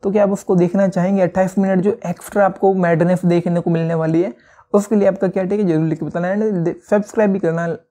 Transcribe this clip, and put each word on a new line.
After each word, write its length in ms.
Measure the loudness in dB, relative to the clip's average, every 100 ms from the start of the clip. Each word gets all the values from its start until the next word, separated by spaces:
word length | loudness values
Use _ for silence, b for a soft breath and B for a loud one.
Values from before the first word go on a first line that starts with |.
तो 80 | -2
क्या 120 | 0
आप 80 | 0
उसको 240 | 0 0 2
देखना 320 | 2 2 0
चाहेंगे? 340 | 0 0 2
अट्ठाईस 360 | 0 0 -2 0
मिनट 220 | 0 2
जो 160 | 0 -2 -6
एक्स्ट्रा 380 | -10 -6 0 0
आपको 280 | 2 0 2
मैडनेस 500 | 2 2 2 2 2
देखने 340 | 2 2 -2
को 100 | 0
मिलने 240 | 0 0 -2
वाली 260 | 0 0
है, 120 | 0 -4 b b b
उसके 220 | -2 0 2
लिए 120 | 2
आपका 200 | 0 -2
क्या 160 | -2
टेक 160 | -2 -2
है, 80 | 0
जरूर 180 | 0 0
लिख 140 | -2
के 60 | -6
बताना। 300 | -4 -4 -2
And 380 | -2 0 -2 -4 -2
सब्सक्राइब 420 | -2 -2 0 0
भी 80 | 0
करना 360 | -2 -2 -4 -8 _